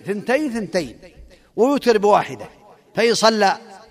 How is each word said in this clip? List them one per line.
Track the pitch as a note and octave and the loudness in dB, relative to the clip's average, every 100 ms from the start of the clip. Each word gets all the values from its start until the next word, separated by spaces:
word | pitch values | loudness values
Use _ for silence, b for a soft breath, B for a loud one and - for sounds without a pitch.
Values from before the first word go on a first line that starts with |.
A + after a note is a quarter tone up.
| A#2+ | -10
ثنتين | G3+ F#3 C4+ D4+ | -8 -4 -2 -2
ثنتين | A3+ F3 F#3 C3+ G#2 F3+ - - - b - | -6 -6 -6 -6 -10 -20 -20 -20 -20 b 0
ويوتر | B3 C#4+ A#3+ A3 | 0 2 2 2
بواحدة، | G#3 F#3 C#3 A#2+ - - - - _ | 4 2 0 -8 -16 -20 -20 -20 _
فإن | - A#3 | -2 0
صلى | A3 A3 A3 G3 E3 - - - | 2 2 2 0 0 -8 -20 -20